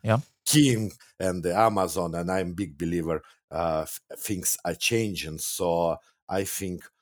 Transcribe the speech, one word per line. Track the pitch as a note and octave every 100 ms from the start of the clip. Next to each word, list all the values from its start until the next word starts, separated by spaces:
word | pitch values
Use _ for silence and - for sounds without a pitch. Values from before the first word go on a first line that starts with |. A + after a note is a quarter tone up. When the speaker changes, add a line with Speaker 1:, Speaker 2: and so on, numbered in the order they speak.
Speaker 1:
yeah. | A2+ A2+ - _ -
Speaker 2:
king | D3+ C#3+ A2+ G#2 - - -
and | F#2 F2+
the | F2
Amazon, | F2+ A2+ G2+ F#2 F#2+ F2
and | E2+ F2
I'm | F#2+ F2
big | F2 F2+ D2
believer, | E2+ F2 D#2+ D#2+ - _ _
uh, | D#2+ E2+ D#2
f-, | D#2 - - -
things | - F#2+ - -
are | F2
changing. | E2 - A2+ A2 E2+ D#2+ D#2
So | - - F2 E2+ E2+ D#2 - _ -
I | F#2+
think | G2 - G2 F2 - _